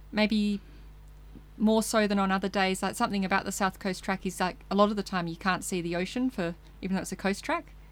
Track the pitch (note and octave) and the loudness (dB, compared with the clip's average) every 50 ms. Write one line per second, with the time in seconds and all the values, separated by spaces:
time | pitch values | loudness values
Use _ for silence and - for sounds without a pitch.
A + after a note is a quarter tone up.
0 | - - - G#3 G#3+ G#3 A3 G#3+ G#3 G#3 G#3 G3 - - - - - - - - | -18 -6 0 0 2 2 2 2 2 0 0 -4 -6 -12 -18 -20 -20 -20 -20 -20
1 | - - - - - - - - - - - - G#3+ G#3+ A3 A3+ A3 - - A3+ | -20 -20 -20 -20 -20 -20 -20 -20 -20 -18 -4 0 4 4 6 4 4 4 4 4
2 | G#3+ G3+ G#3 G3+ G3 F#3+ F#3+ F#3+ F#3+ G3 - G3+ F#3+ F#3+ F#3+ F#3 - F#3+ - - | 4 4 4 2 2 2 2 0 0 0 0 2 2 2 2 0 -2 -4 -2 0
3 | F3+ F3 G3 G3+ F#3+ F#3 G3 G3 - G3 F#3+ - G3+ F#3+ - - - G3 F#3 - | -2 0 0 0 0 2 2 0 0 -2 -2 0 0 0 0 -2 -4 -4 -4 -4
4 | - - F#3+ F#3 - F#3+ F3 - F#3+ F3+ E3+ - - - G3 G3 G#3 G#3 A3 G3+ | -4 -4 -4 -4 -4 -4 -2 0 -2 -2 -2 -6 -8 -2 4 4 4 4 4 0
5 | F#3+ - - F#3 F3 E3+ E3 E3 - G3 F3+ E3+ - - G3 F3+ E3 E3+ E3+ F3 | -4 -4 -4 -4 -4 -4 -6 -4 -2 -2 -2 -2 -2 -4 -4 -4 -4 -2 -2 -2
6 | F3+ F#3 - B3+ B3+ C4 - - F3 E3+ F3 - - - - - - F#3 F#3+ F#3+ | -2 -2 -2 -2 -2 -2 -2 -2 -2 -4 -4 -6 -12 -20 -14 -10 -6 -4 -2 -2
7 | F3 - F#3+ F#3 - F#3+ G3+ - - - D4+ E4+ D#4+ - - - - - | -2 -4 -8 -4 -2 -2 -2 -2 -2 -2 -4 -4 -4 -8 -16 -20 -20 -20